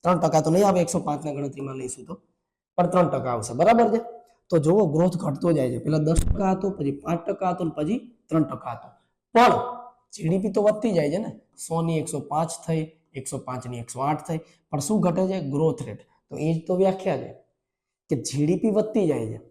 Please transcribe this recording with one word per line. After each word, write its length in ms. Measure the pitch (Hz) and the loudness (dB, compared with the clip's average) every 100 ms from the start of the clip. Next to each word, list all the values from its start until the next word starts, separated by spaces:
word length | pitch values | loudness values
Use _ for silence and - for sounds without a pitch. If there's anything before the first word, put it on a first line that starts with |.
ત્રણ 160 | 165 180 | 2 2
ટકા 220 | 165 156 | 4 2
તો 80 | 156 | 4
નહીં 160 | 170 202 | 4 4
આવે, 140 | 180 | 4
એકસો 180 | 165 180 | 2 -2
પાંચ 260 | 156 147 151 | -2 -4 -4
ના 60 | |
ગણતરીમાં 440 | 139 143 143 135 131 | -6 -6 -8 -10 -8
લઈશું 300 | 127 - 120 | -10 -12 -14
તો, 80 | 175 _ _ _ _ _ - | -16 _ _ _ _ _ -2
પણ 100 | 175 | 2
ત્રણ 200 | 180 175 | 4 2
ટકા 240 | 139 127 | 2 -2
આવશે. 220 | 120 107 | -4 -4
બરાબર 380 | 120 180 233 214 | 2 4 6 4
છે? 100 | 226 - - _ _ _ | 2 -2 -16 _ _ _
તો 80 | 165 | 2
જુઓ, 280 | 147 196 185 | 4 4 4
ગ્રોથ 320 | 147 180 170 | 4 2 2
ઘટતો 340 | 156 139 175 | -4 -2 2
જાય 180 | 160 127 | 2 2
છે. 100 | 120 | -2
પહેલા 140 | - 156 | 0 0
દસ 220 | 151 165 - | 4 2 2
ટકા 260 | 170 190 | 2 2
હતો, 180 | 190 196 | 0 -2
પછી 220 | 190 143 | -2 -4
પાંચ 380 | 139 - 170 - | -4 -4 -4 -4
ટકા 220 | 196 180 | -4 -2
હતો, 120 | 175 | -2
ને 80 | 170 151 | -4 -4
પછી 240 | 151 233 - _ _ | -4 -4 -6 _ _
ત્રણ 140 | 160 | 0
ટકા 300 | 147 123 127 | 0 -4 -10
હતો. 140 | 117 - _ _ _ _ 226 | -12 -16 _ _ _ _ 6
પણ 180 | 240 - - - - _ _ | 6 4 -2 -8 -14 _ _
જી 160 | - 160 | -6 -2
ડી 100 | 190 | 0
પી 120 | 202 | 0
તો 100 | 202 | 2
વધતી 300 | 208 214 233 | 2 2 0
જાય 180 | 170 143 | 2 0
છે 80 | 175 | -2
ને. 220 | 226 - _ _ | -6 -12 _ _
સો 240 | - 165 | -6 -2
ની 160 | 165 160 | 0 0
એકસો 200 | - 147 | -2 -6
પાંચ 320 | - 147 165 - - | -4 -4 -4 -6 -4
થઈ, 160 | 160 156 _ _ | -2 -2 _ _
એકસો 240 | 135 131 135 | -14 -10 -10
પાંચ 300 | - 127 123 | -8 -10 -10
ની 120 | 120 | -12
એકસો 200 | 117 123 | -10 -6
આઠ 220 | 139 151 - | -4 -4 -4
થઈ, 100 | 160 - _ _ | -8 -8 _ _
પણ 100 | 147 | -6
શું 220 | - 214 | 0 2
ઘટે 260 | 175 170 190 | 2 2 0
છે? 120 | 190 143 | -2 -2
ગ્રોથ 320 | 143 160 160 | 0 0 0
રેટ. 180 | 110 101 _ _ _ | -8 -12 _ _ _
તો 80 | 147 | -6
એ 160 | 151 | -2
જ 120 | 165 - | -2 -2
તો 80 | 180 | 2
વ્યાખ્યા 420 | 190 190 - 139 | 2 0 -4 -4
છે 140 | - - _ _ _ _ _ _ _ | -6 -16 _ _ _ _ _ _ _
કે 60 | 143 | -4
જી 240 | - 135 151 | -2 -2 0
ડી 140 | 180 | 2
પી 120 | 226 | 2
વધતી 360 | 208 214 226 180 | 0 0 0 0
જાય 180 | 127 110 | 0 -2
છે 140 | 107 - | -8 -14